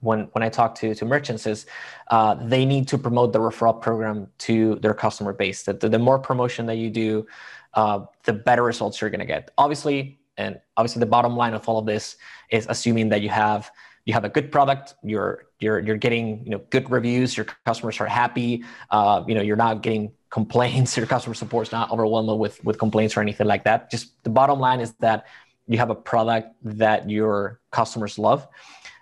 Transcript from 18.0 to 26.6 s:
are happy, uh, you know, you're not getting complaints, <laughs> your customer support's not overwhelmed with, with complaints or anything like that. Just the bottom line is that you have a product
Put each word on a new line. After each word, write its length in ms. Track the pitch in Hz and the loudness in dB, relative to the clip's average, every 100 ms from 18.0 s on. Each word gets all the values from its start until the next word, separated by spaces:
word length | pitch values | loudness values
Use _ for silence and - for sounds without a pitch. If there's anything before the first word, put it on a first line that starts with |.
are 40 | 104 | -2
happy, 580 | 117 120 123 120 120 - - - | 0 0 0 -2 -4 -6 -18 -2
uh, 320 | 107 101 104 - | 2 4 2 0
you 60 | |
know, 80 | 110 | -2
you're 140 | 104 107 | 0 2
not 260 | 117 110 | 2 0
getting 300 | 113 110 107 - _ | -2 -4 -4 -12 _
complaints, 680 | - 107 127 123 131 127 - | -4 0 2 2 2 0 0
<laughs> 0 | |
your 80 | 113 | 0
customer 280 | 127 117 | -2 -2
support's 380 | 110 110 117 110 | -10 -4 -4 -4
not 180 | 113 117 | -4 -4
overwhelmed 480 | 117 110 113 110 110 | 0 0 2 0 0
with, 240 | 104 - 110 | -2 -4 -4
with 120 | 107 | -2
complaints 380 | 110 107 107 - | 2 2 2 0
or 60 | |
anything 260 | 104 98 104 | -2 0 0
like 160 | 101 | 2
that. 260 | 107 110 - | 2 0 -2
Just 320 | 117 - _ - | -10 -10 _ 0
the 40 | |
bottom 300 | 117 139 139 | 2 4 2
line 220 | 127 127 | 0 0
is 100 | 117 - | -2 -2
that 260 | 113 107 - - _ _ - | 0 0 -4 -20 _ _ -2
you 80 | 113 | 0
have 120 | 110 | 2
a 60 | 107 | -2
product 580 | - 117 110 113 110 _ | 0 0 2 0 -2 _